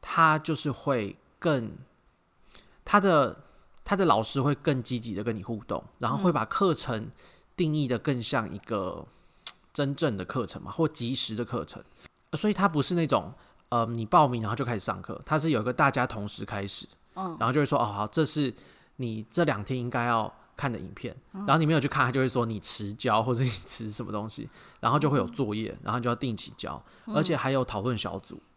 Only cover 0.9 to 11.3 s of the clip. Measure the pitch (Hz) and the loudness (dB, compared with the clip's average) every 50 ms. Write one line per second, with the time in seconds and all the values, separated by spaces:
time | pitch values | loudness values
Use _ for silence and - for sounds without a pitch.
0.9 | 139 123 107 98 - - _ _ _ _ - 175 151 131 113 107 - - - _ | 0 0 0 -4 -6 -12 _ _ _ _ 0 2 2 2 0 -4 -8 -12 -18 _
1.9 | _ _ _ _ _ _ _ _ _ _ _ _ _ - - - _ _ _ - | _ _ _ _ _ _ _ _ _ _ _ _ _ -20 -20 -20 _ _ _ 2
2.9 | - 202 190 196 175 151 135 110 - - - - - - _ _ _ - - - | 2 4 6 6 6 6 6 4 0 -6 -18 -20 -20 -20 _ _ _ -18 -2 -2
3.9 | 202 190 196 165 117 104 113 - - 139 131 147 143 - - - 143 131 113 - | 2 4 6 6 6 4 4 2 0 2 2 2 2 2 2 0 0 0 0 -2
4.9 | 131 120 110 117 101 87 107 117 113 107 95 - 117 107 - - 104 73 - - | -4 -4 -4 -4 -6 -4 -2 -2 -4 -4 -4 -6 -6 -6 -4 -6 -6 -6 -6 -8
5.9 | _ _ - 110 120 - 190 180 160 147 110 - - - 196 190 156 - - - | _ _ -2 -2 -2 2 2 2 2 2 0 -2 0 2 2 4 2 2 0 -4
6.9 | 120 110 110 - - _ - - - - _ _ _ - 180 156 151 156 147 123 | -4 -4 -4 -8 -12 _ -20 -20 -20 -20 _ _ _ 0 0 2 2 2 2 2
7.9 | 123 113 - - 139 123 113 - - 127 110 - 78 101 - - 113 104 95 90 | 0 0 0 0 -2 0 0 0 0 0 0 -2 -6 -10 -8 -4 -2 -2 -2 -2
8.9 | 85 82 73 - _ - _ _ _ _ _ - - - _ _ _ - 147 139 | -6 -8 -12 -16 _ -20 _ _ _ _ _ -6 -6 -6 _ _ _ -2 0 0
9.9 | 143 139 170 147 110 98 92 - - 135 113 95 - - - - - - 165 147 | 0 0 0 0 0 0 -4 -4 -2 -4 -4 -4 -6 -10 -10 -12 -2 0 0 0
10.9 | - - 120 117 135 123 - - | 0 -2 -4 -2 -2 -2 -2 -2